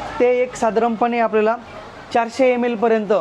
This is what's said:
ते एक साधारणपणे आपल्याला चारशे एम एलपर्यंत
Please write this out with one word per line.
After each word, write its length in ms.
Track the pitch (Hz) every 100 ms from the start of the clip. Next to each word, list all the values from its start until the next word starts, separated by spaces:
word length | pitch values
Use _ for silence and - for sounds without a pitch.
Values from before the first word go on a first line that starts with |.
| - -
ते 220 | 247 247
एक 140 | 247 -
साधारणपणे 640 | 226 196 240 220 240 240
आपल्याला 380 | 220 214 214 240 - - - - -
चारशे 380 | 247 233 - 254
एम 120 | 247
एलपर्यंत 480 | 240 226 226 220 196 180